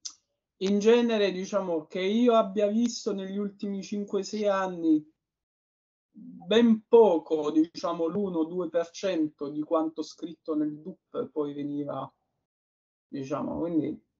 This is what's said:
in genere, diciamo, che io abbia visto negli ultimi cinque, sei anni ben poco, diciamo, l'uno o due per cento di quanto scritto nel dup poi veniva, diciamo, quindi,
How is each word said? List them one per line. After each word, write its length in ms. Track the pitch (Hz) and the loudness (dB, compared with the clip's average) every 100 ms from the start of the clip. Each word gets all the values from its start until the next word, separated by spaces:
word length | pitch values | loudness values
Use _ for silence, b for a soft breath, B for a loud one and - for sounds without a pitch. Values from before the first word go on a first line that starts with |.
| - - _ _ _ - | -20 -20 _ _ _ -4
in 180 | 190 202 | 0 2
genere, 520 | 208 240 233 220 202 | 6 6 4 2 0
diciamo, 540 | 185 190 208 175 165 156 | 0 -2 -2 -2 -4 -4
che 140 | 190 | -4
io 320 | 190 220 247 226 | 0 2 4 6
abbia 320 | 196 196 208 | 4 2 0
visto 460 | 220 240 - - | 2 0 -2 -6
negli 240 | 196 190 196 | -6 -6 -6
ultimi 440 | 202 202 202 196 | -6 -6 -8 -8
cinque, 420 | 185 208 202 196 | -6 -8 -4 -4
sei 240 | 196 214 208 | -4 -2 0
anni 540 | 196 190 175 165 156 151 _ _ _ _ _ _ _ _ _ _ | 0 -2 -2 2 2 0 _ _ _ _ _ _ _ _ _ _
ben 720 | - - - 170 214 233 220 - | -20 -20 -12 0 4 6 4 6
poco, 640 | 233 214 165 - 160 147 | 8 8 4 0 -2 0
diciamo, 560 | 156 160 - 180 170 165 | 2 2 0 -4 -2 -2
l'uno 320 | 180 196 170 | -2 -2 -2
o 60 | 156 | -2
due 240 | 180 170 | -4 -4
per 200 | 170 165 | -4 -4
cento 600 | - 196 170 151 - 143 | -6 -4 -2 -2 -4 -8
di 120 | 151 | -6
quanto 400 | 151 160 160 160 | -2 0 0 -6
scritto 540 | 151 - 175 165 - 151 | -12 -12 -14 -12 -6 -4
nel 180 | 151 151 | -4 -6
dup 480 | 156 170 _ 143 - | -12 -16 _ -8 -6
poi 220 | - 147 | -4 -6
veniva, 580 | 143 143 143 143 135 139 _ _ _ _ _ _ _ _ _ _ | -6 -6 -6 -6 -8 -10 _ _ _ _ _ _ _ _ _ _
diciamo, 520 | 139 131 147 - 147 | -12 -8 -6 -6 -4
quindi, 460 | 165 165 - - _ _ | -2 -2 -2 -4 _ _